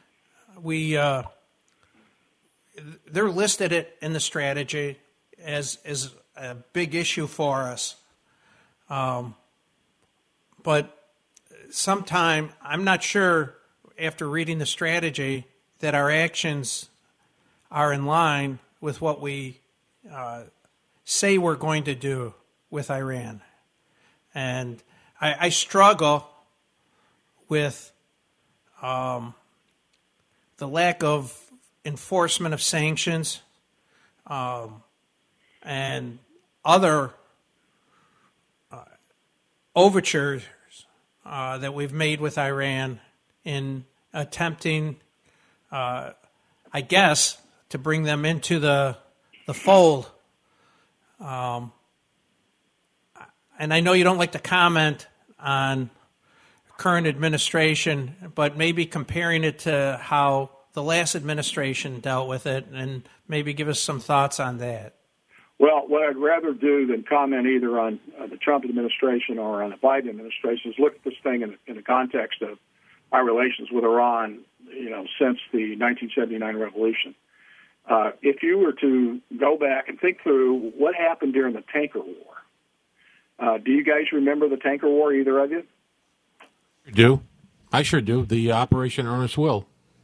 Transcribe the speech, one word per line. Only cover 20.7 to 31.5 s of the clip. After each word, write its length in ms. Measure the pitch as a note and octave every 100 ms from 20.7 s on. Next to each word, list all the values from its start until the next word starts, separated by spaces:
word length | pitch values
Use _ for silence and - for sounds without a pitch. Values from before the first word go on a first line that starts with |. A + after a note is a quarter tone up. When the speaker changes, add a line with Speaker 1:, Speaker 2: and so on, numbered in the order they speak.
| _ _ _ -
Speaker 1:
say 320 | - G3+ F#3+
we're 180 | E3+ C#3+
going 280 | D#3 D#3
to 100 | C#3+
do 400 | B2+ C#3 C3 A#2 - _ _ _
with 180 | D3 C3+
Iran. 520 | C3+ C3+ B2+ A2+ G#2+ - _ _ _ _ _ _ _ _
And 480 | C#3+ C3 B2+ B2 A#2 _ _ _ _
I, 140 | D3+ -
I 80 | F3
struggle 800 | - - G3 G3 F3 D3+ D3 - _ _ _ _ _ _ _ _ _ _ _ _
with, 420 | D3+ C#3+ - - _ _ _ _ _ _ _ _ _
um, 540 | B2+ B2+ B2+ B2 A#2 - _ _ _ _ _ _ _ _ _ _ _ _
the 100 | C#3
lack 360 | D#3+ F3 E3+
of 360 | D3+ D3+ B2+ - -